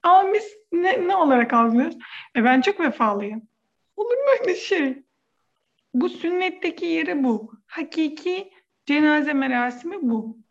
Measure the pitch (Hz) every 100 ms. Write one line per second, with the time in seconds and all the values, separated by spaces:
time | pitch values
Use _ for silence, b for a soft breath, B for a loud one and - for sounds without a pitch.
0 | - 381 392 427 - - _ 339 359 440
1 | 359 392 302 254 233 233 233 233 311 -
2 | B B B 254 233 262 254 403 320 -
3 | 220 208 208 220 - _ _ _ _ -
4 | 453 494 554 523 - 359 - 370 277 262
5 | _ _ _ _ _ _ _ _ _ 247
6 | 349 - 339 359 370 359 349 330 339 330
7 | 311 294 262 214 220 - _ - 302 -
8 | 311 311 359 370 392 b b _ - 294
9 | 302 302 294 277 269 247 247 240 339 392
10 | 254 226 226 226 _